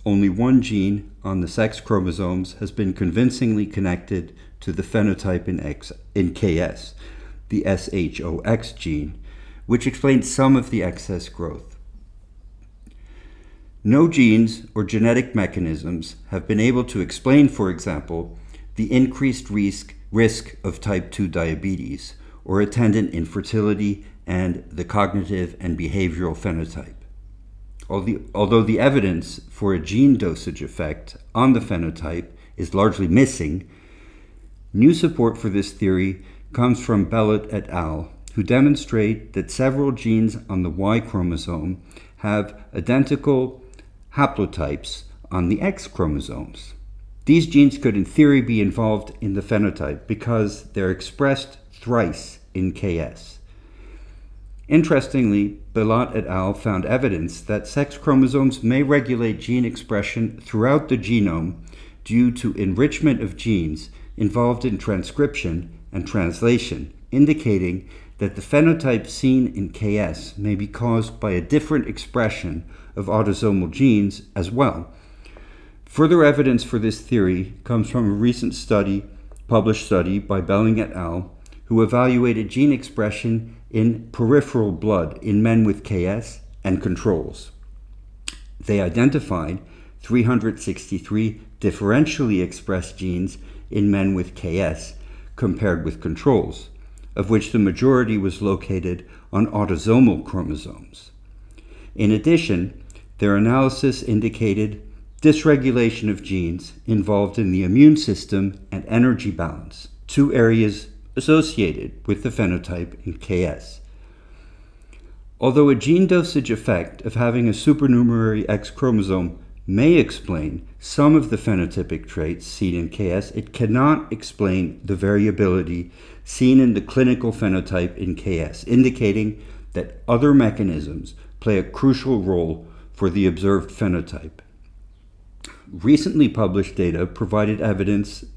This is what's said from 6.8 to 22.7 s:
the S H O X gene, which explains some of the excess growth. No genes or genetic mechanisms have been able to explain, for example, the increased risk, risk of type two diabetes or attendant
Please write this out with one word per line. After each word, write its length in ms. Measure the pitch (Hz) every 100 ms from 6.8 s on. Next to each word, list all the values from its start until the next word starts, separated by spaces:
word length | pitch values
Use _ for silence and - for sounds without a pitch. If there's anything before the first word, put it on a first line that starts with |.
| - - - - - - -
the 160 | 104 95
S 240 | 92 -
H 300 | 98 80 -
O 180 | 82 80 104
X 260 | 113 -
gene, 500 | - 82 76 76 - - - - - -
which 200 | 117 135
explains 480 | - 139 127 -
some 220 | - 131 131
of 140 | 117
the 120 | 107
excess 460 | 90 - - 90 -
growth. 400 | - 82 - - - - - - - - - - - - - - - - - - - - - - -
No 240 | 104 135 165
genes 600 | 156 117 110 110 - - 107
or 80 |
genetic 500 | 92 110 117 120 127
mechanisms 840 | 110 90 98 82 78 80 85 80 - -
have 200 | 95 -
been 120 | -
able 240 | 123 123
to 180 | 120 101
explain, 480 | 90 - 127 143 135
for 180 | - 95
example, 640 | 85 101 73 - 85 - - - - - -
the 160 | 104
increased 580 | 127 127 - 139 113 -
risk, 460 | 104 101 - - - -
risk 440 | 107 113 113 - -
of 160 | 95 -
type 300 | 104 95 -
two 180 | - 92
diabetes 880 | 85 82 78 98 90 60 69 - - - - -
or 160 | 95
attendant 500 | 101